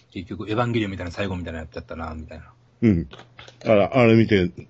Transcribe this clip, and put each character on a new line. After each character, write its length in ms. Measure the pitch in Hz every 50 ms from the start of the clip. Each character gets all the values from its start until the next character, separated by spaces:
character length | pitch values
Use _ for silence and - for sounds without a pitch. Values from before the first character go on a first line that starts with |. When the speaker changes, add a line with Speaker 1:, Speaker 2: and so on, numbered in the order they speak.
| _ _
Speaker 1:
結 200 | - 104 85 -
局、 200 | 104 90 107 98
エ 40 | 107
ヴ 20 |
ァ 100 | 117 120
ン 60 | 120
ゲ 80 | 117 120
リ 60 | 107
オ 20 | 101
ン 20 |
み 60 | 95
た 80 | 90 90
い 20 |
な 60 | 87
最 160 | 87 - 101 95
後 80 | 95
み 80 | 87 85
た 60 | 82
い 20 |
な 80 | 80 80
や 60 | -
っ 20 | -
ち 60 | -
ゃ 40 | 127
っ 40 | -
た 100 | - 82
な、 180 | 80 80 80 120
み 100 | 120 120
た 100 | - -
い 40 | 80
な。 120 | - - _ _ _ _ _ _
Speaker 2:
う 60 | 120 113
ん。 200 | 98 85 76 -
だ 80 | - - - _ _ - - - - - -
か 80 | 120 113
ら、 220 | 101 98 - -
あ 100 | 131 120
れ 100 | 113 113
見 100 | 113 110
て、 240 | - 107 98 90 90 - - -